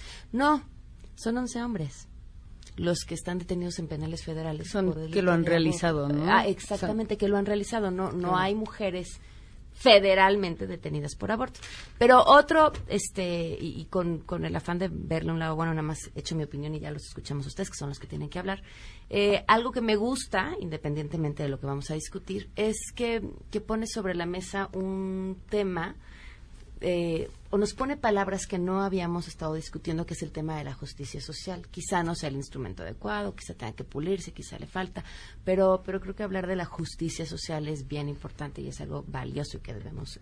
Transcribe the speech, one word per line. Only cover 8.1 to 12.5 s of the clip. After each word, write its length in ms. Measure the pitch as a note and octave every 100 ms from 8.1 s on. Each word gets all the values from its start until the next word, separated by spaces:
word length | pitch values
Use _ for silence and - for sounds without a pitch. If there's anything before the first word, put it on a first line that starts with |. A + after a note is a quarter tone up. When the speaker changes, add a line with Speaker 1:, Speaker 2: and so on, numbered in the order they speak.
Speaker 1:
no 60 | F3+
Speaker 2:
Claro. 160 | F3 F3+
Speaker 1:
hay 180 | F#3
mujeres 680 | G#3 G#3+ - G#3 F3+ F3+ - - - - - -
federalmente 920 | - C4 G#3 G3 F#3+ F#3+ G3+ F#3 E3 F#2+
detenidas 500 | - D#3 D3 C#3+ -
por 160 | F#3+
aborto. 280 | A3 B3+ - - - - -
Pero 240 | A#3+ B3
otro, 480 | - C#4+ C#4+